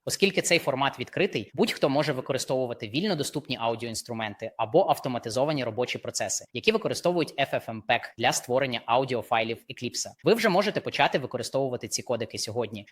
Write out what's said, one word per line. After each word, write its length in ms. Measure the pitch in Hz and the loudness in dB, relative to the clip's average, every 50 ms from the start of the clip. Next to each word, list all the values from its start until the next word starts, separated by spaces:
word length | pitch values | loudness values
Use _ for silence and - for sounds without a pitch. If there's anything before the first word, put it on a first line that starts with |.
| _ | _
Оскільки 380 | - - - 196 196 - 185 - | -6 2 2 2 4 4 2 2
цей 160 | - 175 165 | 4 2 4
формат 400 | - 151 131 131 139 139 - - | 4 2 0 2 0 0 0 -2
відкритий, 520 | 120 - - - 180 202 - 127 101 - - | -8 -6 -2 -2 -2 0 0 -4 -6 -6 0
будь-хто 340 | - 214 226 - - - 147 | 0 0 0 2 2 2 2
може 240 | 131 143 151 151 139 | 4 2 2 2 0
використовувати 760 | 127 - - 139 123 - - 139 131 131 120 120 - 123 104 | -2 -2 -2 -2 -4 0 0 0 0 0 -2 -4 -8 -8 -4
вільно 280 | 107 143 190 214 185 | -4 -2 0 0 0
доступні 400 | 151 135 - - 151 139 - 131 110 | 0 -2 -2 -2 -6 -4 -4 -6 -2
аудіоінструменти 920 | 113 117 117 113 117 117 113 - - - 120 113 113 107 104 - 113 107 - | 0 -2 -2 -2 -4 -6 -6 -6 -6 -6 -6 -4 -4 -6 -6 -8 -10 -10 -4
або 320 | - 113 110 113 165 196 - | -4 -4 4 6 6 6 6
автоматизовані 760 | 143 - - 139 123 117 - 117 107 123 135 151 156 143 123 | 2 0 0 -2 -2 -2 -4 -2 0 2 2 2 2 0 -2
робочі 340 | 117 110 110 123 - - 123 | -4 -2 -2 -2 -2 -4 -6
процеси, 460 | - 117 - - 113 95 - - - _ _ | -6 -6 -4 -4 -2 -2 -4 -4 -6 _ _
які 200 | 120 - 220 220 | 0 2 2 2
використовують 600 | 220 - - 123 - - 175 180 175 151 - - - | 2 0 -2 -4 0 0 0 0 0 -2 -2 -2 -4
F 160 | 139 - - | -2 -2 -2
F 120 | 123 - | -4 -4
M 160 | - 117 110 - - | -6 -10 -10 -2 0
peg 120 | 120 117 - - - - | 0 0 0 -6 -6 0
для 140 | 113 127 - | 0 2 2
створення 500 | - - - 120 131 139 131 120 113 - | 0 -2 0 0 0 2 0 -2 -6 0
аудіофайлів 720 | - 117 127 139 123 127 113 101 - 120 113 113 113 117 - - _ | 2 2 2 2 2 -2 -4 -2 0 0 2 2 0 -4 -8 -10 _
Eclipse. 360 | 139 - 123 120 - - - 101 - _ - | -12 -6 -6 -6 -4 -4 -8 -8 -10 _ 4
Ви 100 | - 214 | 4 4
вже 140 | 233 220 220 | 6 6 4
можете 320 | 175 185 202 208 - 147 | 4 4 4 2 0 -2
почати 380 | - 127 - - 143 151 - 175 | -4 -4 2 4 4 4 4 0
використовувати 680 | 131 117 - 120 113 - - 135 139 131 123 117 - 107 | -2 -2 -6 -6 -6 -2 0 0 0 0 -2 -6 -6 -6
ці 140 | - - 113 | -6 -6 -2
кодеки 360 | - 123 113 113 - - - | -2 -2 -2 -2 -6 -6 -8
сьогодні, 480 | - - 104 123 117 104 117 107 101 - | -6 -4 -2 -2 -2 -2 -4 -10 -12 -6